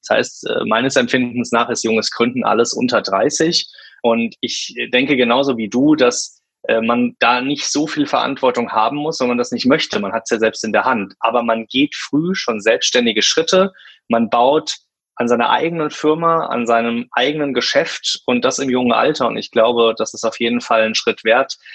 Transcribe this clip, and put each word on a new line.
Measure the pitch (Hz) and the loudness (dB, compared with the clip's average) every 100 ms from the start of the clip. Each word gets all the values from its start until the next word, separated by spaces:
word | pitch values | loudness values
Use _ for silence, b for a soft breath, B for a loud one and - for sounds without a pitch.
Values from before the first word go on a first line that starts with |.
Das | - 113 | -2 0
heißt, | 123 - - | -2 -6 -6
äh, | - | -4
meines | 113 110 135 135 | 0 0 2 0
Empfindens | 120 131 120 120 117 | 2 0 0 -4 -2
nach | 117 120 | 0 0
ist | 113 | -2
junges | 110 110 - | 0 0 -2
Gründen | - 120 127 | 0 0 0
alles | 113 107 117 | 0 2 0
unter | 120 123 113 | 0 0 0
dreißig. | 95 98 135 - 165 170 - B B B | 0 0 0 0 0 0 -4 B B B
Und | 117 113 117 - | 0 0 -2 -4
ich | - - - 120 120 | -6 -6 -8 -8 -2
denke | 123 139 131 | 0 2 2
genauso | 120 127 139 117 | 2 2 0 -2
wie | 107 | -2
du, | 123 151 | 2 4
dass, | 151 120 - - _ _ _ | 4 4 2 -6 _ _ _
äh, | - 113 | -2 0
man | 113 120 120 - | 2 0 -2 0
da | 120 123 | 2 2
nicht | 131 143 - | 0 -4 -2
so | 147 151 | -2 -2
viel | 151 139 | -2 0
Verantwortung | 135 127 135 127 123 117 | 0 -2 0 0 0 -2
haben | 110 113 147 | 0 0 -2
muss, | 151 160 | -4 -2
wenn | 123 | 0
man | 120 | 0
das | 120 | -2
nicht | 120 123 | 0 2
möchte. | 151 - 104 | 2 0 -4
Man | 101 | -4
hat's | 113 - | -6 -2
ja | 110 | 0
selbst | 110 - | 0 0
in | 110 | -2
der | 104 123 | 0 0
Hand. | 117 95 - | -2 -4 -4
Aber | 117 120 | -2 0
man | 117 113 110 | 0 -2 -2
geht | 131 147 | -2 -2
früh | - - 143 175 | -4 -4 -2 0
schon | 190 - 107 | -2 -4 -2
selbstständige | 110 120 - 123 120 107 | 0 0 2 2 2 2
Schritte. | - - 165 185 196 B B B - | 0 0 2 2 2 B B B -2
Man | 117 113 | 0 2
baut | 120 127 151 151 - _ _ _ | 2 4 2 -2 -10 _ _ _
an | - 120 | -4 0
seiner | 117 117 | 2 2
eigenen | - 165 170 151 | 0 0 -2 -6
Firma, | - 151 160 170 165 156 | -2 0 2 2 2 0
an | 123 117 | -2 2
seinem | 117 117 117 - | 2 2 -2 -4
eigenen | 120 131 151 143 | -2 -2 -2 -2
Geschäft | 123 - 143 165 - - - - | -2 0 0 -2 -4 -6 -4 -2
und | 123 | 0
das | 131 127 | 0 -2
im | 135 | 0
jungen | 127 123 | 0 2
Alter. | 113 131 151 117 | 2 0 0 -2
Und | 110 | -4
ich | - | -2
glaube, | 117 113 117 113 110 | 2 2 4 2 0
das | 110 | -4
ist | - | -4
auf | 113 - | -6 -2
jeden | 117 120 | -2 -2
Fall | - 113 | 0 2
ein | 110 110 | 2 0
Schritt | 117 104 | -2 -2
wert. | 110 123 135 - B | 2 2 0 -8 B